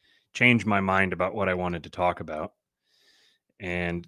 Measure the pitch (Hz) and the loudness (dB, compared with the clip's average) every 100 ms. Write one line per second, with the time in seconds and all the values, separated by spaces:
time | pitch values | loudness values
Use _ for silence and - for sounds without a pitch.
0 | _ _ _ - 123 120 101 101 95 95 | _ _ _ 2 4 4 4 0 2 2
1 | 92 87 92 107 95 90 90 85 - - | 2 0 -2 0 -2 0 -2 -6 -8 -2
2 | 90 85 82 78 78 _ _ _ _ _ | -2 -2 -6 -8 -8 _ _ _ _ _
3 | _ _ _ _ _ - 95 90 87 85 | _ _ _ _ _ -14 -6 -4 -4 -6